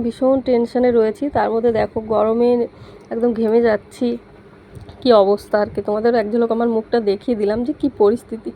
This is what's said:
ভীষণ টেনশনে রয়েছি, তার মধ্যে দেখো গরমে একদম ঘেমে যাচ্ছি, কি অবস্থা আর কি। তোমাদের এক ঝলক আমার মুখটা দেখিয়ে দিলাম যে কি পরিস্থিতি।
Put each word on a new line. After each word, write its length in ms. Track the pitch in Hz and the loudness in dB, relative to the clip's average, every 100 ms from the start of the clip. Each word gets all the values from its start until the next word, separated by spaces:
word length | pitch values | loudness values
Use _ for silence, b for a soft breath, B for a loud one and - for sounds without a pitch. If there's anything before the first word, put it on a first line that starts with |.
ভীষণ 340 | 233 - 262 269 | -2 -2 0 0
টেনশনে 500 | 254 240 233 247 247 | 0 0 0 0 2
রয়েছি, 340 | 233 220 214 285 | 2 0 -2 -4
তার 200 | 247 214 | -2 -2
মধ্যে 200 | 226 233 | 0 0
দেখো 260 | 220 208 226 | 0 -2 -6
গরমে 500 | 220 214 220 226 240 240 233 B B B B | -4 0 0 2 2 2 -2 B B B B
একদম 200 | 233 240 | -4 -2
ঘেমে 280 | 220 220 233 | 0 0 2
যাচ্ছি, 440 | 233 208 - - 247 233 - - - - - - - - | 2 0 -6 -6 -4 -4 -10 -20 -20 -20 -20 -20 -20 -6
কি 100 | 254 | 4
অবস্থা 440 | 214 196 208 - 208 | 4 6 2 -2 -2
আর 80 | 208 | -2
কি। 60 | - | -4
তোমাদের 300 | 202 208 233 | -4 -2 0
এক 120 | 240 208 | 0 0
ঝলক 200 | 233 226 | -2 0
আমার 160 | 226 233 | 0 -2
মুখটা 300 | 226 220 240 | -2 -2 -2
দেখিয়ে 360 | 208 196 - 220 | -2 -2 -4 -2
দিলাম 220 | 202 220 | -2 -2
যে 80 | 240 | -4
কি 160 | 294 277 - | -4 -4 2
পরিস্থিতি। 520 | 208 233 - 226 - | 2 2 -4 -12 -12